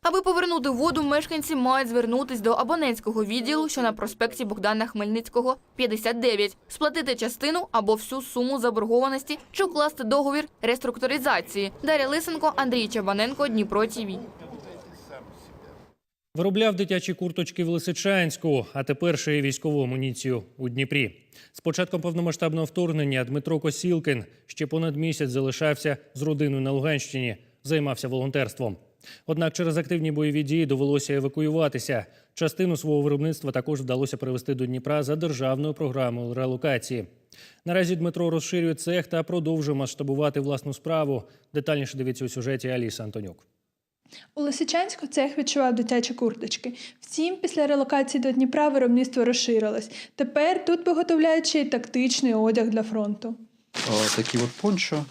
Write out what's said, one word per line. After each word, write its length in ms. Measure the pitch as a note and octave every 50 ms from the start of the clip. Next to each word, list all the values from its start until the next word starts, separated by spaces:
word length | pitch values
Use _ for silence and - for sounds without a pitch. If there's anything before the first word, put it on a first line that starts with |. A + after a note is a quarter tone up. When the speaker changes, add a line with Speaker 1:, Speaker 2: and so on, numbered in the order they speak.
| -
Speaker 1:
Аби 180 | E4+ E4 F#4+
повернути 480 | F#4+ F#4 F#4 E4+ F4+ F4 E4+ E4 B3 C#4
воду, 320 | C4 A#3 C#4 E4+ C#4 D4+ D4+
мешканці 540 | C#4+ C#4+ D4 D4+ - E4 D#4 D4 - D#4+
мають 320 | C4+ B3 B3+ C4 C4+ C4+ A#3
звернутись 520 | A#3 A#3+ A#3+ A3+ A#3 B3+ C#4+ C4 C4 A#3
до 120 | G3 A#3 A#3
абонентського 720 | - B3+ A#3 E4 E4+ D#4 C4+ A#3 G#3+ - G#3+ A3+ A3 G#3+
відділу, 440 | G3+ A3 B3 A#3 B3 D4+ D#4 D#4 D#4
що 140 | - C4+ B3
на 100 | A3+ A3
проспекті 520 | A3 - A3+ - - A3+ A#3 A3+ - B3+
Богдана 420 | G#3 G3+ G#3 F#3 G#3 G#3+ A3 A3
Хмельницького, 680 | A3+ - G#3+ G#3 G#3 G#3+ A3+ A3+ - - A#3+ A#3+ B3+ C4 C4 _ _ _
п'ятдесят 440 | - B3+ A#3 G#3+ G#3+ A3 A3+ A#3 A#3
дев'ять, 360 | A#3 B3 A3+ G3+ G#3 G3+ - _ _ _
сплатити 460 | - - D4+ D4+ D4 E4 D4+ C4 B3+
частину 520 | A#3+ A3+ A#3+ B3 - - D4 D#4+ F4+ G4 - -
або 220 | A#3 G#3+ G3 A3
всю 280 | A3 A3 - C4 C4 B3+
суму 360 | - - B3 B3 B3+ C#4 C4+
заборгованості 800 | A3+ A#3+ A3 A3 G#3+ A3 A#3 A#3+ B3+ C4+ C4+ C4+ C4+ - D4 D4+ - - -
чи 120 | - G4
укласти 400 | F#4 E4+ D4 D4 D4+ D4+ - C4
договір 400 | G#3+ C4 C#4+ C#4+ C#4 C#4 D4 D4+ D4 _ _ -
реструктуризації. 1080 | A3+ A#3+ B3 - C4 A#3+ A#3 B3+ B3+ C4+ D4 B3+ C#4+ A#3+ F3+ F3 - - G3+ G3 G3 - - -
Дар'я 260 | C#4+ D#4 D4+ C4+ C4
Лисенко, 440 | C#4+ D#4+ D#4+ F4 E4 D#4 D#4 D#4 D4
Андрій 320 | - C#4 B3+ A#3 B3+ A3+ G#3
Чабаненко, 600 | - A3+ G3+ F#3+ G3+ G3+ G#3+ A#3+ C4+ - C#4+ C#4+
Дніпро 380 | A3+ A3 G#3 G3+ G3 G3+ A3
Т 200 | A3+ A3 B3 A3
В. 120 | G3+ F#3 - - - - - E3 D#3 - D3 - - F3 - - - - - - - C#3+ C3 A#2 - - - - - - - - - - - - - _ _ _ _ _ _ _ _ _
Speaker 2:
Виробляв 400 | D3+ F3 G3 F#3+ G#3 A3 A3 G3+
дитячі 380 | F3+ G3+ E3 F#3+ F#3 - - F3+
курточки 500 | - F#3 F3+ D#3+ - F3 - - - F3
в 40 | E3
Лисичанську, 1000 | E3+ E3+ E3 F#3 E3+ - - G3 G3 F#3+ F3 D#3+ - - - E3 D3 C3+ A2+ - -
а 120 | C#3 C3+
тепер 340 | - C#3+ B2+ - F3 D#3 -
шиє 240 | - - D3 D3 C#3
військову 400 | C#3 C3 - - D#3+ D3+ D3 C3+
амуніцію 600 | B2 B2+ C3 C3 C3+ A#2+ - - C3+ B2+ A#2 G2+ - _ -
у 100 | C3 B2
Дніпрі. 520 | A#2+ C3 C3+ B2+ C3+ C#3+ C3 G2+ - - _ _ _ - - - _
З 80 | -
початком 400 | _ E3 D#3 - F#3 F3 - F3
повномасштабного 640 | D#3+ F3 E3 F3 E3+ E3+ D#3 - - E3 D#3 E3 D#3+
вторгнення 600 | D3+ - - F3 E3+ D#3+ D#3 D3 C#3+ C3+ C3 B2+
Дмитро 360 | A#2 C3+ D3 C#3+ - E3 D3+
Косілкин 640 | - D#3+ C#3+ - - F3+ F3 E3 D3+ - C#3 A#2+ G2 - - _ _
ще 200 | _ - - D#3
понад 300 | C#3+ D#3+ D#3+ E3 E3 C#3+
місяць 340 | C#3+ D#3+ E3 D3+ - D#3 C3+
залишався 680 | B2 C3+ C3+ C3+ C3 - D#3+ D3+ D3 C3+ - D#3 C#3 - - - _
з 80 | C3+ C#3+
родиною 400 | D3+ D#3 C#3 D3+ D3 C3+ C3+ C3+
на 80 | C3+
Луганщині, 680 | C#3 C#3 C3 D#3 D#3 C#3 - - - C3+ B2+ A#2+ G#2+ - - _ _ _ _
займався 440 | C3+ D#3+ D#3 D3 C#3+ C3 - - C3
волонтерством. 680 | B2 C3 B2+ C3+ C3 D3 C3+ A2 - - B2+ A2+ F#2+ - - _ _ _ _ - - - _
Однак 260 | - D#3+ D3+ E3+ D#3+ -
через 240 | - F3+ E3 D#3
активні 360 | D#3+ D#3 C#3 F3+ E3+ D#3 D#3+ D3+
бойові 300 | D3 D3+ D3+ C#3+ D3+ D3+
дії 240 | C3+ D3+ E3 E3
довелося 480 | C#3 C3+ C3 C#3 C#3+ C#3+ C#3+ C#3 - C#3+
евакуюватися. 920 | C#3 C3 C#3 C#3 - D#3 D3+ D3+ E3 D#3+ D3 - C3 - - C#3 A#2 G2 - _ - _ _ _
Частину 420 | - E3 D#3 - - F#3 F3+ E3+
свого 260 | C#3+ - D3+ D3+ D3 C#3+
виробництва 500 | D3+ D3 C#3+ D3 D#3+ D#3 - - C#3 C3
також 280 | C3 B2 - D3+ C#3
вдалося 360 | C3+ B2 B2+ B2+ C#3 C3 -
привезти 380 | A#2 - B2+ B2+ B2+ B2+ - C#3
до 120 | B2+ B2+
Дніпра 360 | B2 B2+ B2+ B2 C#3 D3 D3+ D3
за 140 | B2+ D3
державною 580 | D#3+ E3 E3 D3+ A#2+ C3+ C3 C3 C3 D3 D#3 D3
програмою 600 | - D#3+ C#3 B2+ C#3 C3 A#2+ A#2+ A#2+ A#2+ A#2 A#2+
релокації. 720 | B2+ C3 C3 B2+ B2 - D#3 C3+ A#2+ - - C3 A#2+ G2 - _ _ _ _ - - - - - _ _
Наразі 320 | E3+ F3 F#3+ F#3 E3+ F#3
Дмитро 340 | E3 E3 F3 D#3+ F3 F3 E3+
розширює 440 | D#3+ E3 - - - F3+ E3+ E3 D#3+
цех 320 | - - E3+ F3 F3+ E3+
та 160 | E3+ - E3 D#3+
продовжує 560 | - F3 F3 D#3 D#3 E3 D#3+ D3+ C#3 D3+ C#3
масштабувати 640 | C#3 B2+ - - C#3+ C#3 C#3 C#3 D3+ D3 C3+ D3
власну 340 | C3+ C#3+ C#3+ C3 - D3 C3+
справу. 480 | - _ D#3 E3 D#3+ D#3 C#3+ C#3 A#2+ - - - - _ _ -
Детальніше 460 | D3 C#3 - D#3 D3 C#3 C3 - C3+
дивіться 260 | C3 B2+ B2+ - C3
у 40 | A#2+
сюжеті 400 | - C3+ A#2 B2+ C3+ B2+ - B2+
Аліси 340 | B2+ B2+ A#2+ A2+ G#2 - A2+
Антонюк. 340 | G#2 G2+ A2+ G#2 F#2+ E2+ _ _ _ _ _ _ _ _ _ _ _ _ _ _ _ - - - _ _
Speaker 3:
У 80 | - D4
Лисичанську 640 | C#4+ C#4 - E4 - - E4 F4+ G4+ - - -
цех 320 | C4+ - - C4 C#4 C#4+ -
відшивав 360 | C#4+ - - C#4+ C4+ B3+ A#3+
дитячі 400 | A3 A#3+ A3+ A#3+ A#3+ A#3+ - A#3+
курточки. 580 | B3 B3+ A3+ A3+ - - A3 - - - B3 A#3+ - - - - _
Втім, 360 | - - - - D#4 E4+ F#4
після 300 | F4+ - F4 - D#4+ D4
релокації 560 | C#4+ D4 C#4 C4+ C4+ - C#4 C4+ C4+ - C#4+ A#3
до 100 | C4+ B3+
Дніпра 360 | C4 C4 B3+ C4 D#4 D4+ D4+
виробництво 560 | C#4 C#4 B3+ B3 A#3+ B3 B3+ B3+ B3+ B3+ A#3
розширилось. 680 | A#3+ A#3+ A#3+ - - A#3 A3 - G#3+ G#3+ A3+ G#3+ - - - - - _
Тепер 480 | - C#4+ - - D4 D4 E4 F#4 F#4 F#4
тут 220 | - E4+ F4 E4+
виготовляють 600 | F4+ F4 D#4 F4 E4+ E4 D#4+ D#4 E4 D#4+ D#4+ D#4+
ще 140 | D#4+ - D#4
й 40 | C#4+
тактичний 680 | D4 - A#3+ A#3+ - - B3+ B3 C4 B3 - - B3+ A3+
одяг 340 | A3 A3 A3 A3 A#3+ A3+ A3+
для 140 | G#3+ A3 G#3+
фронту. 520 | A3 A3 A3 G#3 G#3 G#3 G#3 - A#3 A3+ - - - _ _ _ _ _
Speaker 4:
А, 420 | - - - A2+ G#2+ G#2+ A2 -
такі 220 | - A2+ - - A#2+
от 120 | A#2+ B2 - -
пончо. 440 | - G#3 G3+ F3+ - - - D3+ D3 C#3+